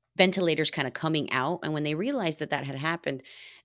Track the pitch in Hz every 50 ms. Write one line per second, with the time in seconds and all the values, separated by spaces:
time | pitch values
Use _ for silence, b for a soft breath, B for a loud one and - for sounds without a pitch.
0 | _ _ - - 185 190 180 185 180 165 156 160 156 - - 156 135 131 - -
1 | 160 160 160 151 131 - - 131 127 147 180 180 - 151 156 151 151 147 151 156
2 | 208 262 285 254 190 165 151 - 151 - 156 139 139 139 135 135 143 160 170 165
3 | - 147 139 131 - B B B B B B B